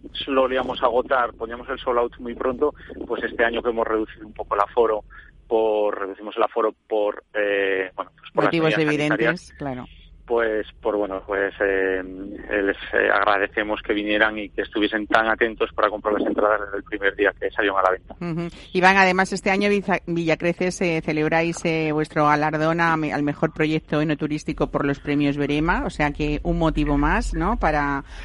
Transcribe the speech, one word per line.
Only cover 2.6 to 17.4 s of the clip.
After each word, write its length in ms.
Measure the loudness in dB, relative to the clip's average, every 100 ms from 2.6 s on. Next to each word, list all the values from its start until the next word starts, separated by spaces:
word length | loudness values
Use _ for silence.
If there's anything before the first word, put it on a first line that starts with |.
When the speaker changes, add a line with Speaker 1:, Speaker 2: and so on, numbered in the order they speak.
| -2 -2 -12 -12 -8
Speaker 1:
pues 160 | -6
este 220 | -4 -2
año 180 | 0 0
que 60 | -2
hemos 160 | 0 0
reducido 400 | 0 -2 -8 -16
un 60 |
poco 240 | -14 -4 0
el 60 |
aforo 420 | 0 2 2 0 -6 -18 -20 -20 -2
por, 500 | 0 2 2 0 -2
reducimos 380 | -8 -10 -10 -2
el 60 |
aforo 280 | -2 0 -2 -2 -4
por, 380 | -2 -2 -4 -8
eh, 560 | -4 -2 0 0 -2 -4 -8
bueno, 160 | -12 _
pues 140 | -6
por 120 | 0
las 40 | 2
Speaker 2:
Motivos 240 | 2 2 2
Speaker 1:
medidas 180 | 2
Speaker 2:
evidentes, 240 | 0 0 2
Speaker 1:
sanitarias. 340 | 0 -2 -6 -10
Speaker 2:
claro. 260 | -8 -8 -12 -18 -20 -18 -2
Speaker 1:
Pues, 380 | 0 2 0 -4 -6
por, 120 | -2
bueno, 280 | 0 -2 -4 -4
pues, 280 | -2 -2 0
eh, 440 | 0 2 0 -2
les, 720 | -4 -10 -12 -12 -4 0 0 -2 -2
eh, 160 | 0 2
agradecemos 720 | 4 4 2 0 -2 -2 -2
que 140 | -2
vinieran 440 | -2 0 2 2 0
y 120 | -6
que 100 | -6
estuviesen 460 | -4 0 0 0 0
tan 200 | 2 2
atentos 440 | 2 0 0 -4
para 160 | 0 0
comprar 320 | 0 -2 0
las 80 | 0
entradas 320 | 2 2 2 -2
desde 100 | -8
el 80 |
primer 320 | -6 -4 -2 2
día 160 | 0 0